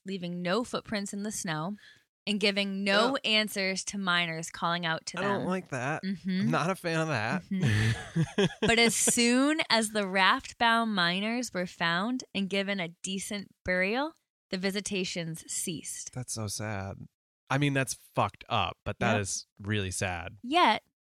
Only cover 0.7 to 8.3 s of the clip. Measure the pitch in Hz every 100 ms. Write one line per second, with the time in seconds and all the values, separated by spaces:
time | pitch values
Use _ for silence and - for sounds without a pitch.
0.7 | 202 - 208 202 202 208 202 196 156 160
1.7 | 208 - - _ _ - 208 208 196 196
2.7 | 196 196 196 240 269 - 214 214 - 190
3.7 | 190 - 208 190 175 170 160 165 - 170
4.7 | 170 170 160 - 180 196 196 139 185 180
5.7 | 135 127 156 185 185 185 185 208 156 151
6.7 | 190 170 160 160 135 107 143 - 190 151
7.7 | 104 110 113 - 165 160